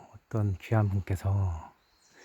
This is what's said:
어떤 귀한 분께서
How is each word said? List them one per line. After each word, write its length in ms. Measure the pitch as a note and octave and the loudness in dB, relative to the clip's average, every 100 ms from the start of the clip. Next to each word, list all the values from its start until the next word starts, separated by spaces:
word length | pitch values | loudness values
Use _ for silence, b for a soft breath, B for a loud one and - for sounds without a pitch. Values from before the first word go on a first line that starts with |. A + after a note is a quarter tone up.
| - | -18
어떤 400 | - - A2+ G#2 F#2 | -20 -6 0 0 -2
귀한 320 | - A2 G#2 | 0 2 4
분께서 840 | G2 - F#2+ G2 G2 F#2+ E2 - - _ _ _ B | 0 -2 -2 0 0 0 -4 -10 -20 _ _ _ B